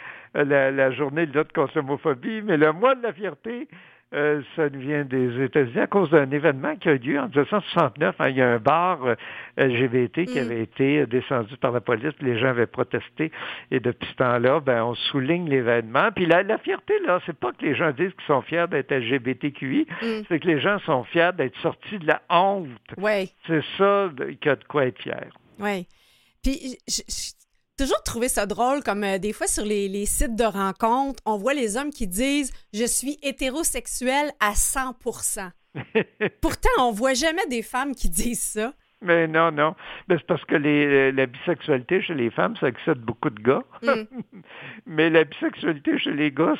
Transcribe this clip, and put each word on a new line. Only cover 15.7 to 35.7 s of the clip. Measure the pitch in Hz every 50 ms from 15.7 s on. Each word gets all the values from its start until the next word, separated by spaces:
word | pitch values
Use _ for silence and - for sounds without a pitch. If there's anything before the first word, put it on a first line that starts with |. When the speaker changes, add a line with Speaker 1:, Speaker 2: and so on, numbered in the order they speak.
| 117 117 113 110 117 143 185 226 190
Speaker 1:
Puis | - 180
la, | 160 170 185 202
la | 190 -
fierté, | - - - 392 - _ - 415 415 359
là, | 180 180 180 -
c'est | - 156
pas | - - -
que | - - -
les | 160 127
gens | - 170 156
disent | 131 120 180 196
qu'ils | - - - -
sont | 147 127
fiers | 110 - 156 170 175 175
d'être | 185 143 127 -
L | 147 131 117
G | 113 139 135
B | 117 127 127 -
T | - 143
Q | - - 139 131 143 294
I, | 311 - 170 -
Speaker 2:
Mm. | 226 233 220 220 208 -
Speaker 1:
c'est | 175 143
que | 160
les | 180 156 135
gens | 120 196 208 190 -
sont | - 147 127 117
fiers | - - 170 165 180 190
d'être | 170 135 123 - -
sortis | - 160 - _ - - 208 196
de | 151
la | 156 151 - _ -
honte. | 175 170 190 196 202 196 170 131 117 - _ - 123
Speaker 2:
Ouais. | - 196 214 214 196 190 - _ _ - -
Speaker 1:
C'est | 165 151 143 - -
ça | - 196 202 202 202 196 180 143
de, | 127 139 139
qu'il | 143 - -
y | 151
a | 131
de | - -
quoi | - - 147 131
être | 127 - -
fier. | - - - - - - - - _ _ _ -
Speaker 2:
Ouais. | 202 208 202 185 180 _ - _ _ _ _ _ _ _ _ _ -
Puis, | 269 269 - - 262 233 - -
je, | - - - - -
je, | - - - - - _ _ _ _ _ _ _ _ -
j'ai | 269
toujours | 262 403 640 -
trouvé | - 208 233 240 254
ça | - 220 202
drôle, | 196 208 185 240 254 277 294 -
comme, | 240 202 208
euh, | 208 196 190 190
des | 180 214
fois | 214 - 320 415
sur | - - 214
les, | 208 214 202 202 196
les | 190 202 208
sites | - - - 294 247 226
de | 208 233
rencontres, | 214 170 196 196 190 185 - 233 226 240 262 277 277 262 - -
on | 220 214 202
voit | 196 262 285
les | 294 233 214 196
hommes | 254 285 302
qui | - - 220
disent : « | 180 175 208 262 277 285 294 277 247 - - - _
Je | - 208 240
suis | 226 - - 247 277 294 - -
hétérosexuel | 277 - - 277 254 247 311 330 - - 247 - - - - 247 254 262 285 294 294 - -
à | 214 208 208
cent | - - - - 269 254 262 240 _
pour | - 240 220 -
cent. » | - - - 208 190 175 - _ _ _